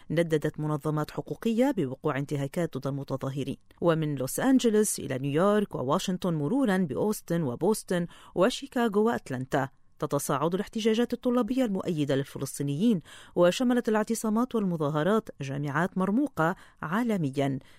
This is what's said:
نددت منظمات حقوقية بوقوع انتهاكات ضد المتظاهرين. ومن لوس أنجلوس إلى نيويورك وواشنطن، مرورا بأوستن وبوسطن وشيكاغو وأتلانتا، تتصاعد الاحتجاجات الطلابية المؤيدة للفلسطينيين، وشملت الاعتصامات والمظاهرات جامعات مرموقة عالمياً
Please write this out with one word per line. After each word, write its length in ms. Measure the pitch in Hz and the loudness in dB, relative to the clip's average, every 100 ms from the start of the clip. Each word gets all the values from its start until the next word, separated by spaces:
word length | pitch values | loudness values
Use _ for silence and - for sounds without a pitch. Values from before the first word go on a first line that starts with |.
| - | -4
نددت 500 | 156 170 156 156 151 | 0 2 2 0 -4
منظمات 500 | 151 151 156 151 151 | -4 -2 -2 -2 -2
حقوقية 600 | - - 151 226 220 262 | -6 -8 -4 -2 2 2
بوقوع 480 | 202 135 131 156 135 | 0 -4 -4 -4 -2
انتهاكات 600 | 139 147 139 - 165 147 | -2 -4 -4 -4 -4 -4
ضد 80 | 139 | -6
المتظاهرين. 720 | 139 139 135 135 139 131 - _ - | -6 -6 -4 -4 -4 -6 -8 _ -2
ومن 340 | 170 160 156 | 2 2 2
لوس 260 | 143 131 - | -2 -4 0
أنجلوس 580 | 240 262 240 214 214 - | 4 4 4 4 2 0
إلى 200 | - 131 | -4 -4
نيويورك 560 | 139 139 196 208 202 | -2 2 4 2 0
وواشنطن، 600 | 151 127 160 - 180 185 | -2 -2 -2 0 -2 -2
مرورا 420 | 160 143 254 262 185 | 0 0 2 2 2
بأوستن 680 | 180 - 185 214 - 170 | 0 0 -2 -2 -2 -2
وبوسطن 640 | 147 120 180 214 - 180 170 - - | -2 0 0 0 0 -2 -2 -8 -8
وشيكاغو 680 | - 214 - 277 247 233 196 | 2 2 2 -6 -2 0 2
وأتلانتا، 680 | 220 240 - 127 131 147 135 - - - | 2 0 -4 -6 -2 -2 -2 -6 -20 -8
تتصاعد 560 | 151 147 - 143 156 | -2 -2 0 0 0
الاحتجاجات 580 | 180 208 226 220 220 240 | 0 -4 0 2 2 2
الطلابية 520 | 240 254 247 220 254 | 0 0 0 0 0
المؤيدة 520 | 247 190 - 160 143 135 | 0 -2 -2 0 0 0
للفلسطينيين، 840 | 139 - 135 - 143 143 233 190 - - - - | -2 -6 -8 -4 -4 0 2 2 -2 -18 -6 2
وشملت 520 | 175 175 247 247 233 | 4 4 2 2 2
الاعتصامات 680 | 214 214 226 220 214 247 | 0 0 -2 0 0 0
والمظاهرات 720 | 233 196 170 147 151 165 220 - - | 0 -2 0 0 0 2 2 0 -8
جامعات 580 | 135 139 147 139 180 - | -8 -4 -2 0 -2 0
مرموقة 580 | 185 214 294 - 160 185 - - | 0 2 0 0 0 0 -8 -12
عالمياً 760 | 156 190 247 202 147 139 139 131 - | -4 -2 0 0 0 0 0 -2 -8